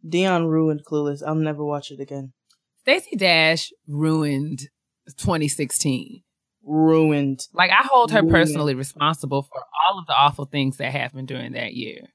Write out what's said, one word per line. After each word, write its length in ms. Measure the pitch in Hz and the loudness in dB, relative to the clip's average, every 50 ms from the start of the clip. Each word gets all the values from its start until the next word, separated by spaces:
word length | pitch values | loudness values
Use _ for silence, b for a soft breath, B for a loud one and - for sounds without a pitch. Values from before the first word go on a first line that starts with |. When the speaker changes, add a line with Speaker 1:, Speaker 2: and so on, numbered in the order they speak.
| - 160 | -10 -4
Speaker 1:
Dion 400 | 160 175 185 190 185 170 165 165 | -2 0 2 2 2 0 0 0
ruined 360 | 156 160 160 156 151 147 143 | 2 2 2 2 0 -2 -6
Clueless. 380 | - 156 151 147 147 143 143 147 | -4 -4 -2 -2 -2 -4 -6 -6
I'll 100 | 151 156 | -4 -2
never 280 | 160 156 156 151 143 151 | -2 -2 -2 -4 -4 -4
watch 280 | 147 147 143 143 - | -4 -6 -6 -8 -12
it 100 | 143 135 | -12 -14
again. 320 | 139 135 139 139 135 131 _ _ _ _ _ _ _ _ _ _ | -12 -10 -10 -12 -12 -12 _ _ _ _ _ _ _ _ _ _
Speaker 2:
Stacey 340 | _ - 277 370 - - - | _ 0 0 0 0 -6 -4
Dash 560 | 214 190 180 170 160 160 160 165 160 - - - _ _ - | 0 2 4 4 6 6 4 4 2 -2 -8 -14 _ _ -10
ruined 800 | 147 147 156 160 156 160 156 147 143 135 143 156 165 131 135 - _ _ _ _ _ _ _ - 139 - | -4 -2 0 2 2 2 0 0 -2 -2 -4 -4 -6 -10 -12 -16 _ _ _ _ _ _ _ -20 -16 -6
twenty 300 | - - 180 160 151 147 | -2 -2 0 0 0 -2
sixteen. 760 | - - 147 131 - - - 151 131 123 - - - - _ _ _ _ _ _ _ _ | -2 -4 -4 -4 -2 -2 -2 -2 -2 -4 -6 -12 -18 -20 _ _ _ _ _ _ _ _
Speaker 1:
Ruined. 880 | _ 139 151 156 160 160 160 160 160 156 151 147 143 139 135 127 - - _ | _ -4 0 2 4 6 6 6 4 4 2 2 0 -2 -2 -6 -8 -10 _
Speaker 2:
Like, 180 | 175 180 180 | -2 0 4
I 120 | 185 208 262 | 4 4 4
hold 280 | 262 277 254 240 226 | 4 4 4 4 4
her 80 | 220 220 | 4 2
Speaker 1:
Ruined. 100 | 180 160 | 4 6
Speaker 2:
personally 420 | 165 170 165 151 147 156 151 147 135 | 6 4 4 4 0 0 -2 -2 -2
responsible 680 | 127 135 139 - - 147 151 160 147 - 139 139 139 139 | -4 -6 -10 -6 -2 -2 -2 -2 -2 -6 -4 -4 -4 -4
for 180 | - - 135 127 _ - 147 156 180 | -4 -12 -14 -14 _ -4 0 0 0
all 100 | 196 190 | 0 -2
of 80 | 170 156 | -6 -2
the 60 | 143 | 2
awful 320 | 120 139 143 143 - 143 | 4 4 4 2 -2 -12
things 300 | 139 - 143 139 135 135 - | -6 -4 -2 -2 -2 -2 -4
that 140 | - 123 | -8 -6
happened 380 | 135 143 127 127 139 131 131 127 | -4 -6 -6 -6 -8 -12 -14 -12
during 240 | 131 127 120 120 123 | -12 -12 -10 -10 -8
that 200 | 123 120 107 - | -8 -8 -8 -8
year. 340 | 123 120 110 - - - - _ | -10 -10 -10 -12 -16 -20 -20 _